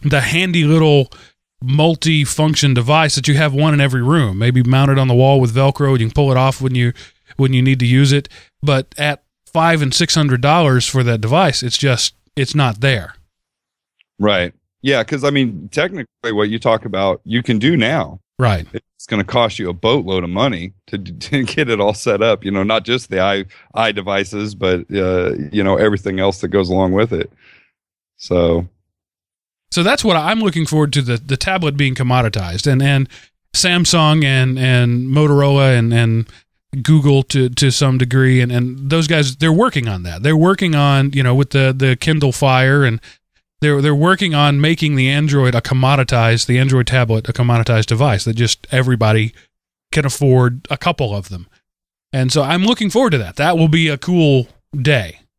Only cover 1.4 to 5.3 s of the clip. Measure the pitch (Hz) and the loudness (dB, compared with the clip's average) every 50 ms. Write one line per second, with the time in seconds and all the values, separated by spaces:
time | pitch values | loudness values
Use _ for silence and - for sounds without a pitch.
1.4 | _ _ _ _ 123 127 139 151 156 170 160 - - 160 160 151 139 - - - | _ _ _ _ -4 -2 0 2 2 0 0 -2 -2 0 0 0 0 -2 -2 -2
2.4 | 156 156 147 - 143 139 127 120 113 135 151 160 156 143 - 139 120 147 139 147 | 0 0 0 0 0 0 0 0 0 2 2 2 2 0 -2 -2 0 0 0 2
3.4 | 156 147 135 143 151 156 147 143 139 135 131 127 120 135 165 160 127 101 92 101 | 0 0 0 0 0 2 2 2 2 0 0 0 0 2 2 2 2 0 -2 0
4.4 | 117 123 123 127 120 123 131 135 139 139 139 135 131 127 120 123 131 139 | 0 2 2 2 2 4 2 4 4 2 2 2 2 2 2 4 4 4